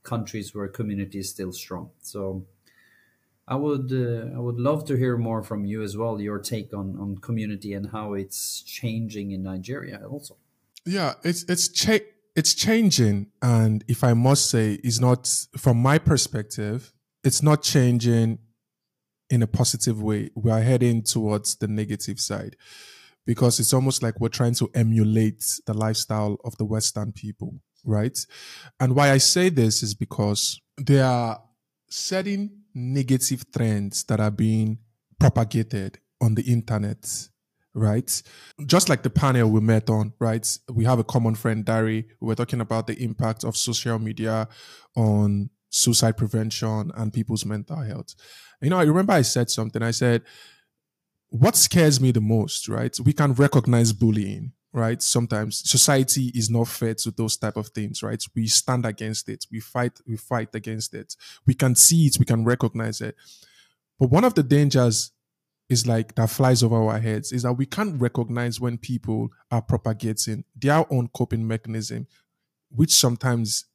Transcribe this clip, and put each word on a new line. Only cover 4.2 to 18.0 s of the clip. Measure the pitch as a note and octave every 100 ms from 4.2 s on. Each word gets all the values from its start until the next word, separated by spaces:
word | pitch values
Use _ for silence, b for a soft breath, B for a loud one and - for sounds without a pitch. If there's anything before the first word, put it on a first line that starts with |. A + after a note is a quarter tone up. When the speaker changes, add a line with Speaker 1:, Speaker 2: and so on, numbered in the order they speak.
| A2+ B2
Speaker 1:
I |
would | A#2+ A#2+
love | B2 D#3 D#3
to | C3
hear | B2+ A#2+
more | A#2 A2+
from | G2+ G#2
you | G2+ A2
as | G#2+ G2+
well, | A#2 G#2+
your | G2+ G#2
take | - A2+ -
on, | G#2 G2 F#2
on | G2+ G2
community | - A2+ G#2+ G2+ G#2
and | G2 G2+
how | A2 G#2+
it's | G2+ F#2+ - - -
changing | - - A#2+ A2+ A2+ G#2 G2+
in | F#2+
Nigeria | F#2+ F#2 F#2 C#3 F2+ G2+ G2+
also. | C#3 - - _ _ _ - E3+
Speaker 2:
Yeah, | F#3+ D3+ -
it's, | E3+ F3
it's | - F3 -
cha-, | - G3+ A3 - _ _ -
it's | D#3
changing. | - G3 A3+ G#3+ C#3+ A2 G2+ G2+ _
And | B2 A#2 A2 G#2+ -
if | A#2
I | B2+
must | A#2 B2+ C#3 -
say, | A#2+ G#2+ G2+
it's | B2 A2+
not, | B2 B2 - - - -
from | C#3 A#2
my | C3 D#3
perspective, | F3 C#3 - A2+ G#2 - G#2 A#2 - _ _ _
it's | C3+ -
not | D3 D3+
changing | - D3 B2 A#2+